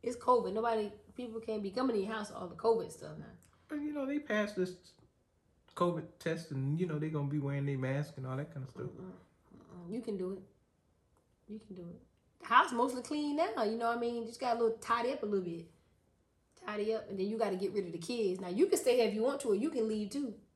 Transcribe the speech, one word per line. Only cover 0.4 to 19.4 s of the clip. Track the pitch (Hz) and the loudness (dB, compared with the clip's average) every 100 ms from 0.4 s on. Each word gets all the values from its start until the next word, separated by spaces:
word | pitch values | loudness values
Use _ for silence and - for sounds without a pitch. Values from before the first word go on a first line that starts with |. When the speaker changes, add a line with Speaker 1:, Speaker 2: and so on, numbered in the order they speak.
| 185 | 6
Speaker 1:
Nobody, | 208 233 220 208 - - - | 0 2 2 0 -6 -16 -10
people | 247 226 | -8 -8
can't | 220 214 | -4 -4
be | 196 | -2
coming | 208 262 220 | 0 2 2
to | |
your | 196 | 0
house | 220 208 | -4 -6
with | - | -8
all | 180 | -10
the | |
covid | - 226 220 - | 0 4 4 2
stuff | - 151 156 | -8 -12 -12
now. | - - - _ _ | -14 -18 -20 _ _
Speaker 2:
But, | 302 | -6
you | 294 | -4
know, | 294 269 | -2 -2
they | 294 | -2
passed | - 214 208 185 | 0 0 0 0
this | 180 - - - - _ _ _ _ _ _ | -2 -4 -18 -20 -20 _ _ _ _ _ _
covid | - 175 160 - - | 0 0 0 -6 -6
test | 165 165 - | -4 -4 -4
and, | 135 135 156 | -4 0 0
you | 180 | 0
know, | 151 | -2
they | 156 | -2
gonna | 156 143 | -2 0
be | 147 | 0
wearing | 139 139 139 | 0 0 0
their | 135 | 0
mask | 131 139 147 - | 0 0 -2 -6
and | 127 | -6
all | 131 | -6
that | 151 | -6
kind | 143 131 | -8 -10
of | |
stuff. | - | -8
Speaker 1:
Mm-mm. | 185 - 185 - - _ _ - | -10 -8 -14 -14 -20 _ _ -20
Mm-mm. | - 180 175 | -20 -16 -8
You | 220 | -8
can | 233 202 | -6 -4
do | 185 | -4
it. | 190 190 _ _ _ _ _ _ _ _ _ - | -6 -12 _ _ _ _ _ _ _ _ _ -16
You | 214 - | -16 -12
can | |
do | 180 | -12
it. | 170 214 - _ _ _ | -12 -14 -20 _ _ _
The | - | 6
house | 240 339 | 8 8
mostly | 240 262 254 | 4 0 0
clean | 240 302 294 294 | -4 -2 -2 2
now, | 359 339 | 0 2
you | 214 226 | 0 2
know | 233 | 0
what | 233 | 0
I | |
mean? | 240 233 226 | -2 -4 -6
Just | - | -4
gotta | 254 233 | 0 2
little | 226 226 | 2 0
tidy | - 233 240 | 0 0 2
up | 277 | -2
a | 208 | 0
little | 202 | 0
bit. | 175 170 165 - _ _ _ _ _ _ _ _ - | 0 -8 -10 -20 _ _ _ _ _ _ _ _ -8
Tidy | 214 214 | -2 0
up, | 220 - | 0 -2
and | 196 | -2
then | 196 | -2
you | 220 | 2
gotta | 202 185 | 0 2
get | 190 | 0
rid | 208 180 | 0 -2
of | |
the | 165 | -6
kids. | 165 240 202 180 | -6 0 0 0
Now, | 180 | -2
you | 190 392 | 4 6
can | - | 6
stay | 262 247 | 6 6
here | 220 | 4
if | |
you | 208 | 4
want | 240 277 | 2 2